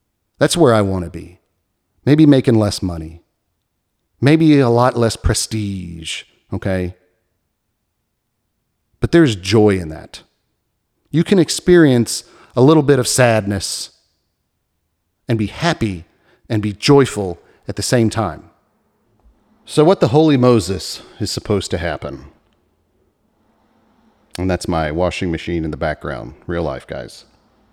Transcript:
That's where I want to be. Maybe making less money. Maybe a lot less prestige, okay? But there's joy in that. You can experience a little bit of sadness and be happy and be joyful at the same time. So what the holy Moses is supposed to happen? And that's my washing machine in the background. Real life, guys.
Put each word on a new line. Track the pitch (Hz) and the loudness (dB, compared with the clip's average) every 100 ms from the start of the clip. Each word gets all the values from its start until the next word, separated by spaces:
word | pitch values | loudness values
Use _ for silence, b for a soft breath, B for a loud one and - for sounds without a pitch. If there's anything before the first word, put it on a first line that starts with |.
| _ _ _ - | _ _ _ -2
That's | 147 - | 0 4
where | 151 | 4
I | 110 | 4
want | 101 95 85 | 2 -2 -6
to | |
be. | 87 82 - _ _ _ _ _ _ - | -12 -16 -20 _ _ _ _ _ _ 0
Maybe | 151 156 | 4 6
making | 135 135 113 | 4 4 2
less | 104 - | 0 -2
money. | 95 85 80 80 _ _ _ _ _ _ _ _ _ - | -8 -8 -12 -16 _ _ _ _ _ _ _ _ _ -2
Maybe | 131 160 160 147 | 2 4 4 4
a | 123 | 4
lot | 117 127 120 | 2 2 0
less | 117 - | -2 -2
prestige, | - 117 - 110 101 98 87 82 80 - - _ - | -2 -2 -4 -6 -6 -8 -10 -14 -12 -14 -14 _ -12
okay? | 98 101 92 90 - _ _ _ _ _ _ _ _ _ _ _ _ _ _ _ _ _ _ _ _ | -8 -4 -4 -6 -10 _ _ _ _ _ _ _ _ _ _ _ _ _ _ _ _ _ _ _ _
But | 117 | 0
there's | 175 156 104 | 4 4 0
joy | 92 110 107 95 | 0 4 4 2
in | 82 | -4
that. | 78 76 - _ _ _ _ _ _ _ _ _ | -12 -16 -20 _ _ _ _ _ _ _ _ _
You | 147 | -2
can | 170 196 | 2 2
experience | 156 - - 175 156 123 113 - - b b - | 2 0 4 6 6 4 0 -4 -12 b b 2
a | |
little | 131 160 | 4 6
bit | 139 139 | 4 2
of | 120 | 0
sadness | - 123 110 101 101 - - - _ _ _ _ _ _ _ _ _ _ _ _ _ - | 2 2 2 -2 -4 -6 -10 -14 _ _ _ _ _ _ _ _ _ _ _ _ _ -6
and | 117 | -4
be | 101 | -4
happy | - 170 156 110 90 80 _ _ _ - | -4 -4 -4 -4 -8 -14 _ _ _ -6
and | 110 | -4
be | 104 | -4
joyful | 101 - 143 131 - 95 87 b b b | -4 2 4 4 -2 -8 -8 b b b
at | - | -8
the | |
same | - 127 113 | -2 0 0
time. | - 101 73 - _ _ _ _ _ _ _ _ _ _ _ - | 0 -6 -8 -18 _ _ _ _ _ _ _ _ _ _ _ -6
So | - | 2
what | 151 196 | 2 4
the | 147 | 2
holy | 139 156 139 | 2 4 4
Moses | 123 117 87 95 - - - - | 4 2 0 -6 -8 -14 -16 -12
is | 104 | -8
supposed | - - 101 - | -8 -4 -4 -4
to | 90 | -6
happen? | 87 73 73 67 71 _ _ _ _ _ _ _ _ _ _ _ _ _ _ _ _ _ _ _ _ - | -6 -8 -10 -14 -18 _ _ _ _ _ _ _ _ _ _ _ _ _ _ _ _ _ _ _ _ -8
And | 92 | -4
that's | 90 - | -4 -4
my | 82 78 | -4 -4
washing | 78 90 - 92 | -2 -4 -4 -6
machine | 80 - 85 78 | -6 -6 -6 -6
in | |
the | 71 | -6
background. | 78 73 76 65 58 - - | -8 -8 -10 -12 -14 -18 -10
Real | 85 | -6
life, | 80 65 - | -6 -8 -12
guys. | 69 60 - _ _ _ _ _ | -14 -14 -18 _ _ _ _ _